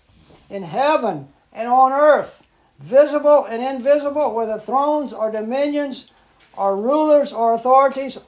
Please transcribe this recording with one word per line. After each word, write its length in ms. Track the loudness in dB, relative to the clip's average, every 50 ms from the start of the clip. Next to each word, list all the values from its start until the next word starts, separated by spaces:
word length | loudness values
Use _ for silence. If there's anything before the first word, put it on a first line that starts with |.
| _ _ _ _ _ _ _ _ _ -16
in 120 | -14 -12
heaven 640 | -12 -8 -4 -2 0 0 0 0 -2 -4 -6 -6 -10 -16 _ _ _ _
and 140 | -14 -10 -4
on 260 | 0 2 4 4 4
earth, 500 | 2 4 4 4 4 4 0 -4 -14 _ _ _ _ _ _ _ _ _
visible 680 | -6 2 4 4 4 4 2 0 4 4 4 4 2
and 160 | 0 -6 -6
invisible, 720 | -6 -6 -6 -4 0 0 2 2 0 -2 -4 -2 -2 -2 -2
whether 240 | -4 -4 -6 -6 -8
thrones 560 | -6 -4 -2 -2 0 0 -2 -2 -4 -6 -6
or 160 | -6 -6 -4
dominions 800 | -4 -6 -6 -6 -4 -4 -4 -2 -2 -4 -6 -6 -8 -14 -18 _ _ _ _ _ _ _ _ _ _
or 220 | -4 -2 -2 -2
rulers 560 | -2 -2 0 0 0 2 4 4 4 2 0
or 220 | -2 -2 0 0 0
authorities, 640 | 0 2 4 4 6 4 4 0 -4 -8 -10 -12 -12 -4